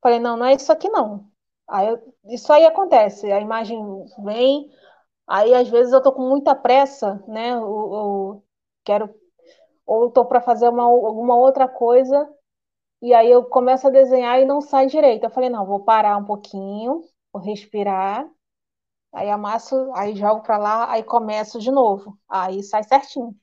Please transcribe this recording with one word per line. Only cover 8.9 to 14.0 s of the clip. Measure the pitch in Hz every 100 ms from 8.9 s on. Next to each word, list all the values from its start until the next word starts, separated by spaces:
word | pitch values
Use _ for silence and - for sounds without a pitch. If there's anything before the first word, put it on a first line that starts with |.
| 208 214 _ _ _ _ _ _ _ -
ou | 220 240
tô | 247 233
pra | 247
fazer | 240 226 240
uma, | 240
alguma | 240 240 220 220 240 240
outra | 262 269 262
coisa, | - 233 247 262 285 294 _ _ _ _ _ _ _
e | 240
aí | 240 233
eu | 247
começo | 247 - 247 262 269
a |
desenhar | 269